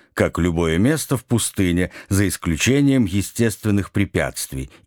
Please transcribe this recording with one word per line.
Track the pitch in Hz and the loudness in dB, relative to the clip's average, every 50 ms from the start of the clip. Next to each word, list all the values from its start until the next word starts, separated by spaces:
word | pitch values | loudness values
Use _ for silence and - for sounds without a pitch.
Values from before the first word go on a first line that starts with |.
| _ _ - | _ _ -2
как | - 104 80 - - | 0 0 0 0 0
любое | 82 90 85 82 85 80 80 82 | 0 0 0 0 0 0 2 2
место | 101 131 160 151 - - 139 120 | 2 2 0 0 -2 -4 -4 -4
в | - | -2
пустыне, | - 120 113 - - - - 98 90 87 87 90 87 - - - - | -2 -2 -2 -2 -2 -2 0 0 2 2 0 0 -2 -4 -10 -6 -2
за | 98 95 104 | 0 2 2
исключением | 92 - - - 87 80 73 - - 131 143 143 139 135 131 117 | 2 0 -4 -4 -2 -2 0 2 2 2 4 4 4 4 2 2
естественных | 95 90 101 95 - - - 117 113 107 - - 110 104 101 90 - | 2 0 -2 -2 -2 -2 0 0 0 0 -2 -2 0 0 0 0 -2
препятствий, | - 101 101 - - 90 76 65 - - - - - 65 65 - - - _ | -2 -2 -2 0 0 -2 -2 -2 -4 -8 -10 -10 -8 -10 -10 -10 -14 -12 _